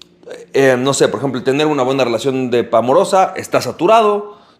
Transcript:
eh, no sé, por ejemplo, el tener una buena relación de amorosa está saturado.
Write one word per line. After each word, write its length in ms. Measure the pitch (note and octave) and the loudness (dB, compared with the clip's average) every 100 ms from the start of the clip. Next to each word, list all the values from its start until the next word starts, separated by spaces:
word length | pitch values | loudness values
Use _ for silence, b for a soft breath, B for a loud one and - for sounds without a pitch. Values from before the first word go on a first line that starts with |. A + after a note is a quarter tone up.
| - _ - - - | -20 _ -20 -20 -6
eh, 220 | B2+ C3+ B2+ | 2 2 2
no 160 | C3 | 0
sé, 140 | C3+ D3+ | 0 0
por 120 | G#2+ | 0
ejemplo, 200 | C3+ B2 | -4 -4
el 40 | |
tener 240 | B2+ C3+ D3+ | -2 0 0
una 160 | D3 | 0
buena 200 | B2+ C#3 | 0 0
relación 480 | B2 A2+ C3+ C3 B2+ | 0 -2 -2 -2 -2
de 180 | A#2+ G#2+ | -2 0
amorosa 640 | A#2 A#2+ D3+ F#3+ F#3+ F#3+ - | 0 2 2 2 2 0 -2
está 260 | A#2 - | -4 -4
saturado. 760 | A2 A2 E3+ A3+ G#3+ G3+ G#3 B B B | -4 -4 2 2 2 -2 -6 B B B